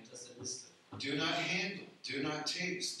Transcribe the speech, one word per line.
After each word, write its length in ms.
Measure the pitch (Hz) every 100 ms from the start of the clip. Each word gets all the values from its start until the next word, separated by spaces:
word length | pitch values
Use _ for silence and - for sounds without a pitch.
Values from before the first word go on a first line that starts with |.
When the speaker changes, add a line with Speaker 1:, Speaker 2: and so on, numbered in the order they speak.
Speaker 1:
gibt 100 | 113
es 140 | - -
eine 80 | 120
Liste. 300 | - - - - - 104
Speaker 2:
do 160 | 135 143
not 160 | 160 -
handle, 520 | 156 180 190 202 - - -
do 180 | 139
not 240 | 156 151 -
taste, 540 | 175 180 - - -